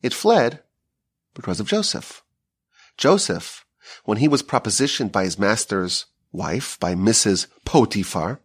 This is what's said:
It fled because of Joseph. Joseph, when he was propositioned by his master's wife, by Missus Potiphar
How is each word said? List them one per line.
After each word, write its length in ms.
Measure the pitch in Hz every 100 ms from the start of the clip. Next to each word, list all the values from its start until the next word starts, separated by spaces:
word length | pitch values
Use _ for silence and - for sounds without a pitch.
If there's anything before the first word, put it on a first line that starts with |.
It 120 | -
fled 500 | - 208 226 120 - _ _ _ _ _ _ _
because 260 | - - 90
of 80 | 104
Joseph. 560 | 208 208 - - - _ _ _ _ _ _ _ -
Joseph, 680 | 139 196 - 87 - - _ _ - -
when 140 | - 107
he 100 | 151
was 160 | 143
propositioned 680 | - 127 110 - 135 - 113
by 120 | 98
his 160 | 95 85
master's 680 | 101 110 - 98 90 - - _ _
wife, 480 | - 80 95 - -
by 140 | 87 87
Missus 520 | 98 113 107 92 - _ -
Potiphar 760 | 156 110 107 90 185 82 139